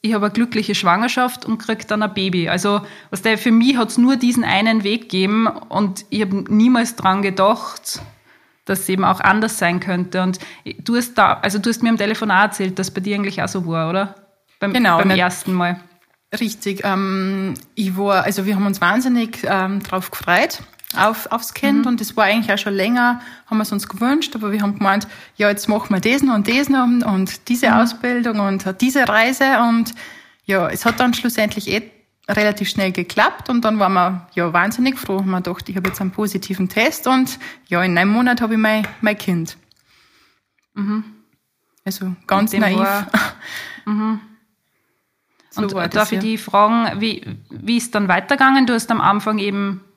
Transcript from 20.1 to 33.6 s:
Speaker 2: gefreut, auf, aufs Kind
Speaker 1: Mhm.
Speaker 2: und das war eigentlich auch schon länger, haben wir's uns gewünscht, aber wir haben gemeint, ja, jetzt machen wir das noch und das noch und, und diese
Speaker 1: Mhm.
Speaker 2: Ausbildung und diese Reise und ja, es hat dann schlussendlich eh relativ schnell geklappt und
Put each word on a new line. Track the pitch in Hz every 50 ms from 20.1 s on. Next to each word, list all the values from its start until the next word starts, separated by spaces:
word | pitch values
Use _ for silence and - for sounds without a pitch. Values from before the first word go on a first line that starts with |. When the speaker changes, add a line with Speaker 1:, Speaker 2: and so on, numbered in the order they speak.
Speaker 2:
gefreut, | - - - - 175 190 269 339 - - - _ - _ - - -
auf, | - 185 214 226 220 - -
aufs | - 233 240 -
Kind | - - - 277 285 285
Speaker 1:
Mhm. | 277 247
Speaker 2:
und | 240 226
das | 214 - -
war | - 214
eigentlich | 190 208 233 214 226
auch | 202 202
schon | - 208
länger, | 202 196 185 214 240 247 240 240 240 240 - - - - _ _
haben | 226 214
wir's | 214 -
uns | 208 202 -
gewünscht, | - - 190 226 247 277 320 311 - -
aber | 226 214 208
wir | 202 214
haben | 202 202 202 202
gemeint, | 208 196 190 208 208 - - - - - _
ja, | _ 208 208
jetzt | 202 202 - -
machen | 208 214 - - 208
wir | 190
das | - 220 247 285
noch | 277 269 240
und | 208 202 -
das | 233 262 285 269
noch | 269 269 254
und, | 240 240 240
und | 233 220 196 190 190 185 - - _ -
diese | 240 240 - 220
Speaker 1:
Mhm. | 226
Speaker 2:
Ausbildung | 220 233 233 - - - 247 247 247 233 240 220 214
und | 202 196 190 190 190 190 185 190
diese | - 254 262 277 254 -
Reise | 208 214 226 247 262 - 269 269 269 220
und | 240 233 233 233 226 - - - - - - - - _ _ _ _
ja, | - 196 190 175 160
es | - 175 -
hat | 233 226 233
dann | 254 247
schlussendlich | 240 - - 240 233 - 214 208 - 214 - -
eh | 185 226 240 - _ _ _ _ _ _ _
relativ | - 202 208 208 208 202 202 202 -
schnell | - - 196 185
geklappt | 180 - 175 175 - - 220 330 - - - -
und | 254 240